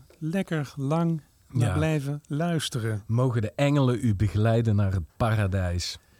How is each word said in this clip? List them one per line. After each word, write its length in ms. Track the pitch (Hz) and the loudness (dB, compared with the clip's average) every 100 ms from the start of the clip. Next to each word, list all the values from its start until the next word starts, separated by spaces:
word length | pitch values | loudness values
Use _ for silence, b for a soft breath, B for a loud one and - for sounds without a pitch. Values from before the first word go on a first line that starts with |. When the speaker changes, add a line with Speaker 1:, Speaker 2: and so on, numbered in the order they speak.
| - - | -14 -10
Speaker 1:
lekker 540 | 156 190 185 160 143 - | -6 -4 -2 -4 -4 -6
lang 460 | 135 160 170 165 - _ _ | -2 0 0 -2 -6 _ _
naar 160 | 127 113 | 0 0
Speaker 2:
Ja. 60 | |
Speaker 1:
blijven 480 | 92 156 156 139 147 - | 2 0 0 -2 -8 -6
luisteren. 760 | 143 170 165 - 127 113 107 101 | -4 -2 -2 -2 -4 -4 -4 -2
Speaker 2:
Mogen 340 | 113 131 120 | 0 2 0
de 100 | 110 | -2
engelen 480 | - 143 147 131 123 123 | 0 2 4 2 2 2
u 100 | 98 | 2
begeleiden 600 | 104 101 107 113 113 104 | 0 2 2 2 2 2
naar 160 | 101 | 2
het 100 | 95 80 - | 0 -4 -4
paradijs. 800 | 117 107 98 95 90 87 - - b b | 0 0 0 0 -2 -4 -6 -10 b b